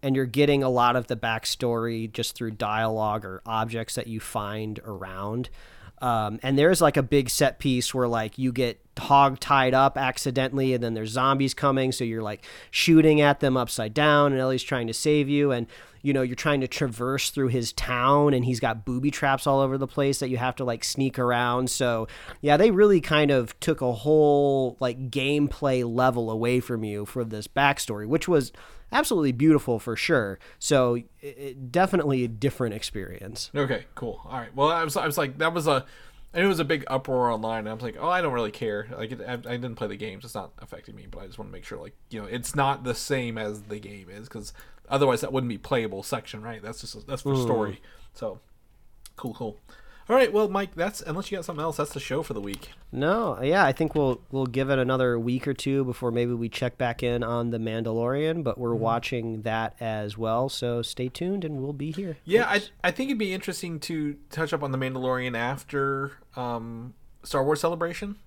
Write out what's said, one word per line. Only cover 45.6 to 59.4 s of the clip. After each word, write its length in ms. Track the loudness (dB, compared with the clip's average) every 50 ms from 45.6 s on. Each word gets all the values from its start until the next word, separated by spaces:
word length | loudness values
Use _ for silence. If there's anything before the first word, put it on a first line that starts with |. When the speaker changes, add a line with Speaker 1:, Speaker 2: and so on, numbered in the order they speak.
| -4 -2 -2 -2 -2 -2 -6 -8 -8
Speaker 2:
section, 400 | -6 -8 -8 -8 -10 -14 -12 -12
right? 200 | -12 -12 -12 -12
That's 180 | -14 -14 -12
just, 260 | -14 -14 -14 -16 -12
that's 160 | -10 -10 -6 -4
for 120 | -2 0
Speaker 1:
Mm. 80 | 0 0
Speaker 2:
story." 400 | 0 0 0 0 -2 -6 -10 -16 -20 -20 -20 -20 -20 -14
So, 260 | -10 -8 -8 -8 -10 _ _ -20 _ _ _ _ -20 -20 -20 -20 -20 -20 -20 _
cool, 180 | -12 -12 -12 -10
cool. 260 | -8 -12 -12 -12 -14 _ -20 -20 -20 -20 -20 -20 -20 -4
All 80 | 0 4
right, 160 | 4 4 4
well, 180 | 4 2 0 2
Mike, 240 | 0 -2 -4 -4 -4
that's, 260 | -4 -4 -4 -4 -8
unless 320 | -8 -6 -6 -6 -6 -8 -8
you 60 | -8
got 80 | -8
something 160 | -8 -8 -4 -4
else, 160 | -4 -2 -2
that's 160 | -4 -4 -4
the 40 | -10
show 240 | -6 -4 -4 -4 -4
for 120 | -4 -8
the 60 | -8
week. 320 | -6 -8 -8 -10 -12 -18 -20 -20 -18 -12 -6
Speaker 1:
No, 480 | -2 0 2 2 0 0 -4 -4 -2
yeah, 240 | 0 0 4 4 4
I 80 | 4 4
think 220 | 2 -2 0 2
we'll, 260 | 2 2 2 0 -2 -4 -6
we'll 140 | -4 -2 -2
give 240 | -2 0 -2 0 2
it 100 | 2 2
another 400 | 2 2 2 2 2 2 2 0
week 300 | 0 0 -2 -2 -2 -2
or 60 | -4
two 280 | -2 -2 0 0 0 0
before 280 | 0 -4 -2 -2 -2
maybe 240 | 0 0 0 0 0
we 160 | -2 -4 -6
check 260 | -4 -4 -4 -4 -2
back 260 | _ -4 -4 -2 -2 -2
in 200 | 0 0 0 0
on 240 | -2 -2 -2 0 -2 -2
The 40 |
Mandalorian, 880 | -2 -2 -2 -4 -4 -2 -2 -2 0 0 0 0 0 0 0 -2 -2 -2
but 140 | -4 -4 -2
we're 140 | -2 -2 -2
Speaker 2:
Mm-hmm. 80 | 0 0
Speaker 1:
watching 600 | 0 0 0 -2 -4 -4 -4 -4 -4 -6 -6